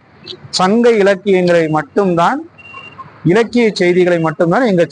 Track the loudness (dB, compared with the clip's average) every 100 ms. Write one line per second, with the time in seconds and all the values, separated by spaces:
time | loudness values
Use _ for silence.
0 | _ _ -20 -20 -10 -4 0 2 2 2
1 | 2 0 0 0 2 2 0 -2 -4 -2
2 | -2 0 0 -2 -8 -18 -20 -20 -20 -20
3 | -20 -6 0 0 0 0 0 0 0 2
4 | 2 0 -2 -2 -2 0 0 0 0